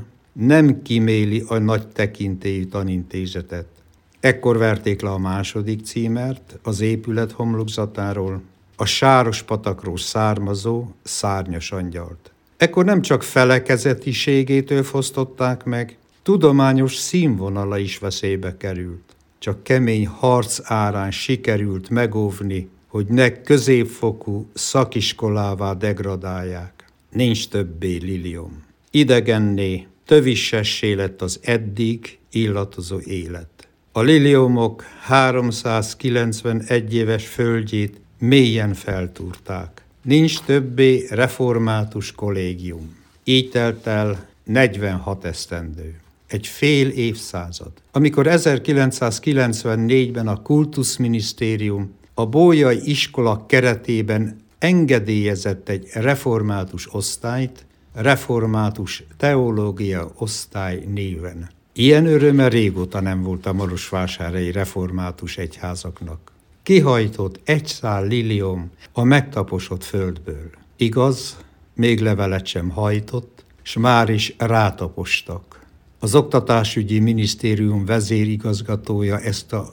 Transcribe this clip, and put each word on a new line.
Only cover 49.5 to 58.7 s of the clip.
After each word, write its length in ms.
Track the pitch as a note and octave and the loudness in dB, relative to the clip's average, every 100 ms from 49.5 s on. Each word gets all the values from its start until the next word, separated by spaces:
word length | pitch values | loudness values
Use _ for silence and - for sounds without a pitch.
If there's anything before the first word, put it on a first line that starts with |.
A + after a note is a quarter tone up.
| G#2+ A#2 A2 A2+ C3 B2 A#2 A2 | 0 -2 -2 2 2 2 -2 -4
a 140 | G#2 | -4
kultuszminisztérium 1500 | - D3 D3+ D3+ B2+ - B2 A#2 G#2+ - A2+ A2 G#2+ G2+ G2 - _ | 0 2 2 -2 -4 -2 0 0 -2 -4 -2 -2 -2 -4 -6 -12 _
a 120 | - A#2 | -4 0
Bolyai 540 | C#3+ F3 D#3+ C3+ A#2 | 4 6 6 4 4
Iskola 600 | C#3+ C#3+ - - A#2 G#2 - | 0 -2 -2 0 0 0 2
keretében 880 | C3 B2 A2 - A#2 G#2+ G#2+ A2 - _ _ | 4 4 0 -2 -2 0 -2 -2 -6 _ _
engedélyezett 1120 | E3 F3+ D3+ B2+ A2 G#2+ G#2 G2 G#2 F#2+ - | 2 4 4 4 2 0 0 0 -4 -6 -6
egy 200 | G2 F#2+ | -8 -6
református 1040 | A2+ A#2+ C#3 C3 A2+ G#2 G2+ F#2+ F2+ - | -4 -2 0 0 0 0 -2 -6 -10 -10
osztályt, 720 | G#2 G2 - A#2 B2 C3 - - _ _ | -8 -6 -6 -6 -4 -4 -8 -20 _ _
református 1080 | - A2+ C3+ - A#2+ A2+ A2 G#2+ | -2 2 2 2 -2 0 0 0